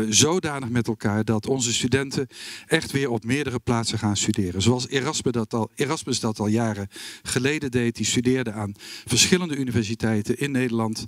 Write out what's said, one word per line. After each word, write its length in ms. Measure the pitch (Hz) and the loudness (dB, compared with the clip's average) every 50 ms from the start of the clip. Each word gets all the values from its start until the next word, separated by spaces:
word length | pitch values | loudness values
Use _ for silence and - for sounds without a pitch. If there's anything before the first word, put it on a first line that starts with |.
| 110 107 | 0 2
zodanig 600 | 104 98 127 151 170 185 170 156 143 139 131 113 | 4 4 4 4 4 2 0 -2 -4 -4 -4 -2
met 180 | 120 123 113 - | 0 0 0 0
elkaar 380 | 110 - - 107 101 107 110 | -2 -2 0 0 2 2 2
dat 220 | 107 113 107 - - | 2 0 0 0 0
onze 260 | 135 135 123 120 113 | 0 0 0 0 0
studenten 540 | - - 127 117 135 139 139 - 147 135 123 - - - - - - - - | 0 0 2 2 2 0 0 -2 -4 -4 -4 -6 -14 -14 -14 -14 -14 -4 0
echt 240 | 156 160 - - | 0 0 0 0
weer 180 | - 139 139 127 | -2 0 0 0
op 140 | 117 107 104 | 0 -2 0
meerdere 360 | 113 127 143 147 135 120 123 | 0 0 0 0 -2 -4 -4
plaatsen 400 | - - 123 117 113 - - 110 | 0 0 0 0 0 0 -2 0
gaan 180 | - 107 101 92 | 0 0 0 2
studeren. 440 | - - 107 - 98 90 87 95 | 0 0 0 0 0 -2 0 2
Zoals 260 | 98 113 127 127 127 - | 4 4 4 2 2 -2
Erasmus 460 | 135 135 123 147 156 - - 135 120 | -2 -2 0 0 -2 -2 -2 0 0
dat 200 | 120 110 - - | 0 -2 -2 0
al, 180 | 117 110 - _ | -2 -2 -2 _
Erasmus 440 | - 147 131 160 156 - 143 123 - | -2 -2 -2 -2 -4 -2 -2 -2 -2
dat 200 | - 117 104 - | -2 -2 -2 0
al 80 | 107 104 | 0 2
jaren 400 | 107 113 120 110 107 101 101 98 - - - - - - - | 2 2 2 0 -2 -4 -6 -10 -10 -14 -16 -16 -16 -14 -8
geleden 480 | - - 123 123 139 151 156 143 135 | -4 -2 0 2 2 0 0 -2 -2
deed. 240 | 120 123 120 117 117 | 0 0 2 0 0
Die 100 | - 107 | 0 -2
studeerde 460 | - - 127 120 127 127 131 127 113 | 0 2 2 4 4 4 2 2 -2
aan 220 | 101 107 104 101 104 - - - - - - | -4 -4 -4 -6 -6 -8 -12 -16 -16 -12 -6
verschillende 500 | - 127 113 - - 180 180 180 165 147 | -2 2 2 4 4 4 2 2 0 -2
universiteiten 800 | 139 135 127 113 120 110 101 117 - - 113 110 104 104 - 117 - | -2 -2 0 0 0 0 0 -2 -2 0 2 2 2 2 0 -2 -2
in 140 | 139 143 | -2 0
Nederland, 540 | 139 127 127 123 113 117 113 110 110 - 110 | 0 0 0 2 0 0 0 0 -2 -6 -10